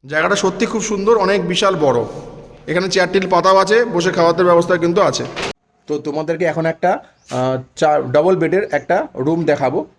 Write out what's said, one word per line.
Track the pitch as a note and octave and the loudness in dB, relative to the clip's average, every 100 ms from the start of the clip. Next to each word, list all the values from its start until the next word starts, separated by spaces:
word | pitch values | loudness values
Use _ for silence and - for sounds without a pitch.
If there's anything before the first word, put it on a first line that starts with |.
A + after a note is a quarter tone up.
জায়গাটা | C3+ D3+ D#3+ G3 | -4 -2 0 0
সত্যি | F#3+ F#3 A3+ | 0 0 -4
খুব | A3 - | -2 -4
সুন্দর, | G3+ G3+ A3+ F#3 | -2 2 2 2
অনেক | G3+ E3+ | 0 -2
বিশাল | F3 G3+ F3 D3 | 0 0 2 0
বড়। | A#2+ A2+ - - - - - - | 0 -2 -10 -16 -20 -20 -18 -4
এখানে | E3 F#3 | -4 0
চেয়ার | F#3 F3+ | 0 2
টেবিল | G3 F#3+ | 0 2
পাতাও | F3+ F3+ F#3+ | 2 4 4
আছে, | F#3 A3 A#3+ E3+ | 4 2 2 0
বসে | F#3 E3+ | 0 2
খাওয়াতে | E3+ E3+ F3+ | 2 4 4
ব্যবস্থা | E3+ F3 F3+ | 4 2 0
কিন্তু | E3+ F3 E3 | 2 2 0
আছে। | C3+ A#2 - - - _ _ - | -2 -8 -8 -10 -10 _ _ -8
তো | D3 D3+ | -6 -6
তোমাদেরকে | D3 D#3 E3 E3+ | -6 -4 -2 -2
এখন | D#3 E3 | 0 -2
একটা, | D#3+ F3+ A#3 | 0 0 -2
আহ, | - _ _ B2+ B2+ C3 C3 - | -6 _ _ -4 -2 -2 -8 -2
চার, | D#3 D3+ B2+ | 2 2 2
ডাবল | C#3 E3+ F#3 | 2 2 2
বেডের | D#3+ F3+ G#3 D3 | 2 0 -2 -4
একটা | - F3+ D4+ - C3+ | -2 -2 -2 -6 -2
রুম | E3 D#3 | -2 0
দেখাবো | C#3+ C3 D#3+ D4+ | 0 0 -2 -8